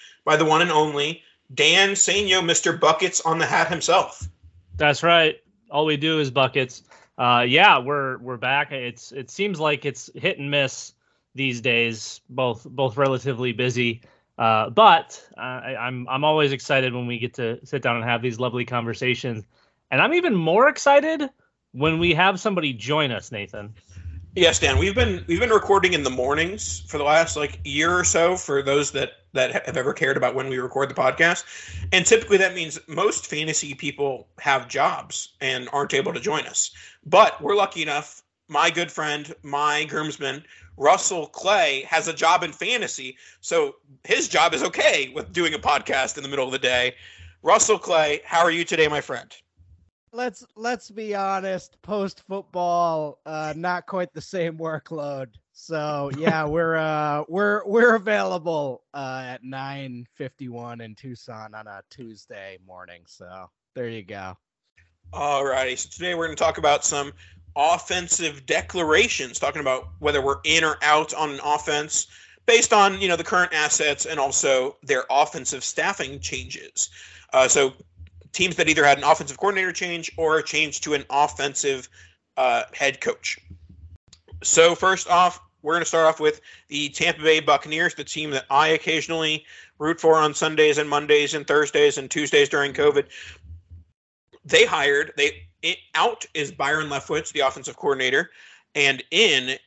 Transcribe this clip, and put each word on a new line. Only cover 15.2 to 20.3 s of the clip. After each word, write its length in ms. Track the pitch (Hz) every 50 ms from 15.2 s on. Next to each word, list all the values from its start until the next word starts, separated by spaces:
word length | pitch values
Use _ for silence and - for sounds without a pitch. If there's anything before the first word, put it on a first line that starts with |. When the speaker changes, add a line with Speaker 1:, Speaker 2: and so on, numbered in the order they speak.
| - _ - -
Speaker 2:
uh, 40 |
I, 340 | 120 127 127 123 - 127 131
I'm, 320 | 107 117 127 127 123 123 123
I'm 140 | 131 135 147
always 280 | 151 156 156 151 139
excited 440 | 139 131 - - 147 135 131 127 120
when 100 | 123 123
we 140 | 120 120 117
get 160 | 117 120 -
to 280 | - 123 113 117 - -
sit 200 | - - 135 -
down 140 | 127 117 117
and 80 | 113
have 180 | 120 120 117 120
these 160 | 127 117 101
lovely 260 | 123 123 113 123 120
conversations. 800 | - 123 120 117 117 113 - 131 127 120 113 - 127 117 110 101 - _ _ _ _ _ _ _ _
And 100 | 131 135
I'm 140 | 175 240 330
even 180 | 359 349 339